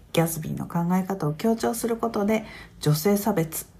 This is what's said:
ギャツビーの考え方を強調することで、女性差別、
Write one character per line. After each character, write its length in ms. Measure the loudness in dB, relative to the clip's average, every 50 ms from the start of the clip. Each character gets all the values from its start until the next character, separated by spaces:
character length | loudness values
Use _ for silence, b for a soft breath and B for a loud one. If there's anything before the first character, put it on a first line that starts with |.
| -14 -2
ギ 100 | 0 2
ャ 60 | 2 2
ツ 140 | 0 -4
ビ 80 | -6 -6
ー 80 | -6 -6
の 100 | -6 -4
考 260 | -2 -2 0 2 2
え 80 | 0 0
方 260 | 0 -2 -2 -2 -2
を 40 | -2
強 220 | 0 0 0 2
調 180 | 2 0 -2 -2
す 140 | -2 -2 -2
る 80 | -2
こ 140 | -2 -2 -2
と 160 | 0 0 0
で、 200 | 2 0 0 B B B B B B B -2
女 120 | 2 2 2
性 240 | 4 4 4 4 4
差 160 | 4 2 2
別、 340 | 0 0 -2 -4 -8 -10 -10 -16 -20